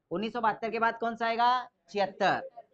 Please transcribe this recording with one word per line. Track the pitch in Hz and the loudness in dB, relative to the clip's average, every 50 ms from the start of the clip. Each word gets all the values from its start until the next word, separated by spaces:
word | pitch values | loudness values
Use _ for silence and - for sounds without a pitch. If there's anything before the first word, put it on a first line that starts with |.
| _ - | _ -6
उन्नीस | 160 180 214 226 - | -6 -4 -4 -4 -4
सौ | 240 | 0
बहत्तर | 226 220 202 214 - 226 | 0 0 -2 0 -4 -4
के | 208 226 | -2 2
बाद | 226 233 226 233 | 0 0 0 0
कौन | 233 233 226 | -2 -4 -2
सा | 226 233 | -2 -2
आएगा? | 226 226 226 240 240 247 254 240 - _ _ _ _ | -2 2 4 4 4 4 2 -2 -6 _ _ _ _
छिहत्तर। | - 202 190 185 196 - 202 175 143 117 104 - - - - _ | -2 0 0 0 0 2 2 2 2 2 -2 -8 -14 -18 -20 _